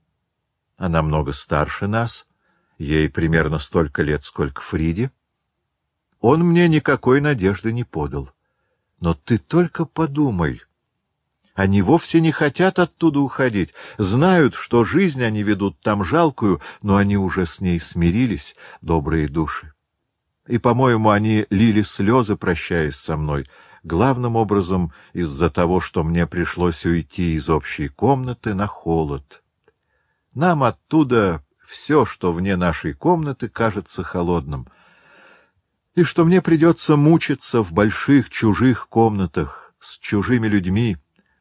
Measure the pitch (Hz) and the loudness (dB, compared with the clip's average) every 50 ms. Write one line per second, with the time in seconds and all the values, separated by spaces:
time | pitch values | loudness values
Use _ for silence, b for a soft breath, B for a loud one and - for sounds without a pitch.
0 | _ _ _ _ _ _ _ _ _ _ _ _ _ _ _ - 92 90 82 82 | _ _ _ _ _ _ _ _ _ _ _ _ _ _ _ -8 -4 -2 0 0
1 | 78 76 76 76 69 71 71 - - - - 73 76 - - - 101 101 107 113 | 0 0 0 -2 -2 -2 -4 -6 -4 -4 -2 -2 -2 -4 -6 -6 -6 -4 -2 -2
2 | 117 113 - - - _ _ _ _ _ _ _ _ _ _ - 78 69 78 78 | -4 -4 -6 -10 -12 _ _ _ _ _ _ _ _ _ _ -10 -4 -2 0 0
3 | 78 71 - 78 82 78 80 82 76 76 78 76 - - - 87 78 73 - - | 0 0 -2 -2 0 0 2 2 0 0 -2 -4 -4 -2 -2 -2 -2 -2 -2 -2
4 | 78 73 73 71 - - - - 80 71 - - - - - 82 80 82 82 95 | -2 -2 -2 -4 -6 -6 -6 -6 -6 -6 -8 -10 -10 -6 -4 -2 -2 -2 -2 -2
5 | 123 135 - _ _ _ _ _ _ _ _ _ _ _ _ _ _ _ _ _ | -4 -6 -8 _ _ _ _ _ _ _ _ _ _ _ _ _ _ _ _ _
6 | _ - - _ - 117 147 165 175 175 170 170 175 165 156 147 - - 139 - | _ -20 -6 _ 2 4 4 4 4 4 4 4 4 4 4 2 2 0 0 2
7 | - 127 131 143 147 151 143 107 92 95 101 - - 113 117 120 117 - - 80 | 2 2 4 4 2 0 0 0 0 0 0 -2 -4 -4 -4 -4 -6 -6 -6 -6
8 | 73 67 73 71 65 - _ _ _ _ _ _ _ _ _ _ _ _ _ - | -6 -6 -6 -8 -10 -12 _ _ _ _ _ _ _ _ _ _ _ _ _ -6
9 | 87 85 82 - _ - 117 101 - - 151 170 175 160 - - 160 - - 156 | -4 -4 -4 -4 _ -2 -2 -2 -2 0 0 0 0 0 -2 -6 -8 -6 -4 -4
10 | 160 147 139 151 147 131 101 85 82 69 60 - - _ _ _ _ _ _ _ | -4 -2 -2 -2 -2 0 0 -2 -2 -4 -4 -8 -14 _ _ _ _ _ _ _
11 | _ _ _ _ _ - - _ _ _ _ - 98 98 98 101 90 98 156 165 | _ _ _ _ _ -20 -20 _ _ _ _ 0 0 2 2 2 4 4 2 2
12 | - - - 165 160 160 - - 156 143 - - 185 190 - 185 175 - _ - | 2 2 2 2 2 2 0 0 -2 -2 0 2 0 2 2 2 0 0 _ 0
13 | 170 160 139 143 139 127 - - 135 123 110 95 87 - B B B B B B | 0 0 2 0 -2 -2 -2 -2 -2 0 0 -2 -4 -4 B B B B B B
14 | 104 90 107 131 160 190 185 175 143 113 - - - - - 120 110 87 127 175 | 0 0 2 4 4 4 6 6 4 4 2 -2 -4 0 2 2 2 2 2 2
15 | 202 175 135 127 123 113 107 107 101 104 104 92 101 98 - _ - 113 104 101 | 2 2 0 0 -2 -2 -2 -2 0 0 0 0 -2 -4 -4 _ -4 -2 -2 -2
16 | 95 85 143 165 170 151 131 - - 98 90 - B B B B B 101 98 101 | -2 0 2 2 2 0 0 0 0 0 0 -2 B B B B B 2 2 4
17 | 101 101 101 98 95 87 - 95 90 - - - 98 90 87 82 - - - 87 | 4 2 2 0 0 -2 -2 -2 -2 -2 -2 -2 -2 -2 -2 -2 -2 -4 -2 0
18 | 85 85 90 117 131 117 90 71 - - - B B B B B B 87 85 80 | 0 2 2 2 0 -2 -2 -4 -8 -10 -14 B B B B B B -2 -2 -2
19 | 71 78 80 80 76 73 71 82 78 73 - - - 76 - _ _ _ _ _ | 0 -2 -2 -2 -2 -2 -2 -4 -4 -4 -6 -10 -12 -16 -20 _ _ _ _ _
20 | _ _ _ _ _ _ _ _ _ - 120 113 - 123 117 127 131 127 117 110 | _ _ _ _ _ _ _ _ _ -4 -4 0 0 2 2 2 2 2 2 4
21 | 110 107 104 104 107 110 110 107 104 - 104 98 117 117 101 107 101 - - - | 4 4 2 2 2 2 0 0 0 0 2 2 4 4 4 2 0 0 -2 -2
22 | 101 104 123 131 113 101 101 - - 95 87 - - - 90 82 78 73 71 - | 0 2 2 2 2 0 -2 -2 -2 -2 -4 -2 -4 -4 -2 -2 -2 -2 -4 -4
23 | - - 80 76 76 73 73 69 67 - b b b b b b b 78 82 87 | -4 -4 -4 -4 -4 -4 -4 -6 -6 -10 b b b b b b b -4 0 0
24 | 117 135 131 123 123 117 113 113 110 98 104 101 90 87 95 90 87 78 b b | 2 2 0 0 -2 -2 0 0 0 0 0 0 0 0 0 0 -2 -2 b b
25 | b b b 90 87 73 71 78 87 78 - 92 87 85 92 90 - - - 90 | b b b -6 -4 -4 -2 -2 -2 -2 0 0 0 0 0 -2 -2 -4 -4 -4
26 | 78 80 85 87 85 - - 87 82 - - 87 87 87 - - - 85 85 82 | -2 0 0 0 -2 -2 -2 -4 -4 -4 -2 -2 -2 -2 -2 -2 -2 0 0 -2
27 | 76 - - - 90 85 80 78 73 82 80 76 - - - - 73 69 - - | -2 -6 -6 -4 -4 -2 -2 -2 -2 -2 -2 -2 -4 -6 -8 -8 -8 -8 -6 -2
28 | - 127 139 131 127 127 120 - - 113 101 95 104 104 - - - 85 82 82 | 0 0 0 0 -4 -8 -10 -8 -6 -6 -4 -4 -6 -6 -8 -8 -4 -2 -2 -2
29 | 78 73 71 69 - _ - - _ _ _ _ _ _ _ _ _ _ _ _ | -2 -2 -6 -10 -12 _ -20 -20 _ _ _ _ _ _ _ _ _ _ _ _
30 | _ _ _ _ _ _ - 123 165 180 165 143 131 113 - _ _ - 156 160 | _ _ _ _ _ _ -4 -2 0 0 2 2 2 0 0 _ _ 0 2 2
31 | 147 123 123 113 101 92 82 80 - _ _ _ _ - - - - - 151 147 | 2 4 2 2 2 2 0 -4 -8 _ _ _ _ -16 -14 -8 -2 0 2 2
32 | 113 - - - - 87 82 87 95 98 95 87 90 87 78 - - 78 67 - | 2 0 -2 -4 -2 -2 -2 -2 -2 -2 0 0 0 0 -2 -2 -6 -8 -6 -2
33 | - 170 180 165 151 143 127 - 120 107 - - 113 110 104 104 - - - - | 0 0 0 0 -2 -6 -8 -8 -10 -8 -4 -2 -2 -2 -2 -4 -8 -8 -8 -8
34 | 87 - - 90 87 87 87 82 67 73 71 65 62 - b b b b b b | -8 -6 -4 -4 -2 0 -2 -2 -4 -6 -8 -10 -10 -14 b b b b b b
35 | b b b b b b b b b b b b _ _ _ _ _ _ - 175 | b b b b b b b b b b b b _ _ _ _ _ _ 0 0
36 | 165 - - 170 165 165 185 180 - 165 165 151 160 170 160 - - - 151 143 | 0 2 2 2 4 4 4 4 4 2 2 4 4 4 4 4 2 4 4 4
37 | 143 156 165 160 - - 143 - - - - 117 107 82 82 104 104 110 - - | 6 6 4 4 2 -2 -4 -4 -4 -2 0 0 0 0 2 2 2 2 0 0
38 | - - 143 135 - - - - 110 110 95 110 120 131 117 - - - - 113 | 2 4 4 4 4 0 -2 0 0 2 2 4 4 2 2 0 -4 -2 2 2
39 | 113 113 107 98 92 87 - 90 76 67 - - - _ _ _ - - - - | 2 2 2 0 -2 -2 -2 -4 -6 -6 -8 -16 -20 _ _ _ -14 -14 -12 -12
40 | - - 110 101 92 95 127 120 113 107 104 101 85 90 95 110 120 110 87 71 | -6 -2 -2 0 0 0 0 0 0 2 0 0 0 0 0 0 0 -2 -2 -6
41 | _ _ _ _ _ _ _ _ | _ _ _ _ _ _ _ _